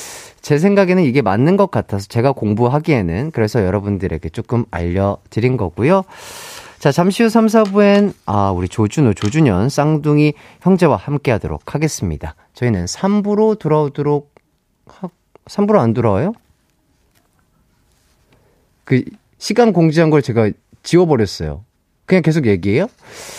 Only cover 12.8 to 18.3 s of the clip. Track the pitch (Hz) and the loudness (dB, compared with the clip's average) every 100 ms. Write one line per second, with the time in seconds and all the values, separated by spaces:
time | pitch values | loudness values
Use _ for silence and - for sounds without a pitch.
12.8 | 87 - 196 208 202 208 220 214 156 151 | -4 -4 -2 0 0 0 0 0 0 0
13.8 | 147 147 143 147 143 _ _ _ _ _ | -2 -4 -2 -4 -6 _ _ _ _ _
14.8 | _ - 175 _ _ _ - - 208 214 | _ -18 -18 _ _ _ -10 -4 2 2
15.8 | 117 113 113 98 170 233 _ _ _ _ | 2 2 0 0 -2 -6 _ _ _ _
16.8 | _ _ _ _ _ _ _ _ _ _ | _ _ _ _ _ _ _ _ _ _
17.8 | _ _ _ _ _ | _ _ _ _ _